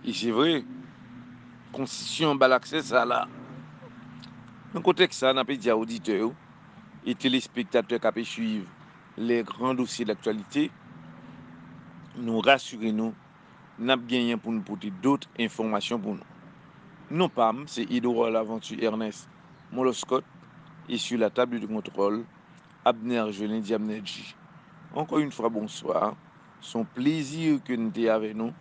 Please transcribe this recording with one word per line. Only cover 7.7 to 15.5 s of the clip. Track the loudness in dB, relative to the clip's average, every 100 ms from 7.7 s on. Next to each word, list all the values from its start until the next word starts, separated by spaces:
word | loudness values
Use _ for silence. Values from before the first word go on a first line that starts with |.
| 2 2 0
k | 0
ap | 0 -6
swiv | -4 -2 -4 -6 -16 -20 -20 -18 -6
le | 0 0 0
gran | -2 0 0
dosye | -2 -2
d | -4
aktyalite, | -2 -2 -4 -2 -2 -2 -4 -20 -20 -18 -20 -20 -20 -20 -20 -20 -20 -20 -20 -16 -6
nou | 0 4
rasyure | 6 6 4 -4 0
nou, | 0 -2 -6 -20 -20 -20 -20 -20 -4
n | 2 2
ap | 2
genyen | 0 2 0
pou | -2
nou | -4 -4
pote | -8 -8 0
dot | 2 2 -2 -4
enfòmasyon | -4